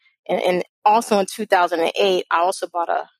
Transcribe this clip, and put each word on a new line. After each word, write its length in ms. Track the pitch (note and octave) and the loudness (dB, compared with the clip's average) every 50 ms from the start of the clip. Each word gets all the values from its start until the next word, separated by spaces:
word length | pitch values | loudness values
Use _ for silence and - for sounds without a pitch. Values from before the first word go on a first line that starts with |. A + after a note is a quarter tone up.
| _ _ _ _ _ | _ _ _ _ _
and, 140 | - F3+ - | -6 -4 -2
and 220 | - F3+ F3+ F3 - - _ _ - | 0 0 0 -2 -4 -8 _ _ 2
also 360 | G#3+ G#3+ A#3 A#3 - A3 G3+ | 2 2 2 2 2 0 0
in 60 | G3 | 0
two 200 | - - - G#3+ | -2 -6 -10 -2
thousand 340 | - G3 F3+ F3 E3+ F3 E3 | 0 2 2 2 2 0 0
and 140 | E3 - - | -2 0 0
eight, 280 | - G3+ G3 F#3 F3+ - - | 0 2 2 2 0 -2 -2
I 100 | - E3 | 0 0
also 280 | F3 F#3 F#3+ - F#3 | 0 0 -2 -4 -8
bought 220 | F3 - F3 E3 - | -6 -6 -4 -4 -2
a 180 | E3+ - - - _ _ | -2 -4 -6 -8 _ _